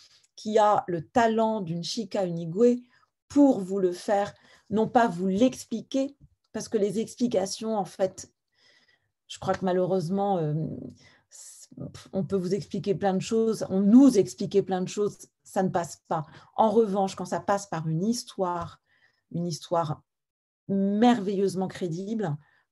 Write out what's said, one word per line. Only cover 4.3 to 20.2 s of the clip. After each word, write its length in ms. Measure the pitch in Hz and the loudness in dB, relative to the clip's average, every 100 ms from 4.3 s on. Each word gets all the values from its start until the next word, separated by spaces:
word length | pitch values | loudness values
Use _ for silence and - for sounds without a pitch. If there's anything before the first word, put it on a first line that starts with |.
| - _ _ - | -8 _ _ -6
non 200 | 208 220 | -2 2
pas 180 | 254 233 | 2 2
vous 200 | 170 190 | 0 -2
l'expliquer, 880 | 190 254 254 - 226 - 269 277 - - _ _ | 2 2 0 -10 -10 -6 -4 -4 -8 -20 _ _
parce 160 | 220 - | -12 -4
que 100 | 220 | -2
les 220 | 202 196 | 0 -2
explications, 800 | 214 - 240 196 190 - 220 220 | -6 -2 -2 0 -2 -6 -4 -4
en 80 | - | -4
fait, 440 | - 190 190 - _ _ _ _ _ _ _ _ _ - | -2 -4 -4 -20 _ _ _ _ _ _ _ _ _ -20
je 120 | - | -10
crois 140 | - | -4
que 100 | 190 | -2
malheureusement, 760 | 190 185 180 190 165 196 202 190 | 0 0 0 0 -2 -2 0 0
euh, 160 | 151 156 156 - - - _ _ _ - - - - - - - - | -2 -4 -6 -8 -14 -18 _ _ _ -20 -20 -20 -20 -16 -14 -16 -8
on 140 | 190 147 | -6 -2
peut 100 | 196 | -2
vous 180 | 180 | -2
expliquer 420 | 196 - - 202 196 | -4 -4 -6 -4 -2
plein 180 | 202 | 0
de 80 | 185 | -2
choses, 440 | - 226 226 208 - | 0 0 0 -2 -2
on 100 | 190 | 0
nous 380 | 202 240 277 208 | 6 8 8 6
expliquait 460 | - - 202 196 | 2 -2 -2 0
plein 180 | 185 185 | 0 -2
de 80 | 180 | -4
choses, 400 | - 208 190 - _ | -4 -4 -4 -20 _
ça 200 | - 208 | -8 -2
ne 60 | 190 | -2
passe 340 | 185 170 - - | -2 -4 -10 -6
pas. 160 | 170 151 - - - | -6 -6 -16 -8 2
En 140 | 220 | 4
revanche, 460 | 208 220 196 196 - | 4 2 2 -2 -4
quand 100 | 185 | -6
ça 140 | 180 | -6
passe 260 | 170 202 196 | 0 -2 -2
par 220 | 165 156 | -6 -4
une 160 | 160 | -2
histoire, 800 | 202 240 - - 180 175 170 - _ _ _ _ _ | -2 -4 -6 -6 -4 -4 -8 -14 _ _ _ _ _
une 140 | 165 175 | -6 -6
histoire 580 | 151 - 170 160 - _ _ | -6 -4 -2 -2 -6 _ _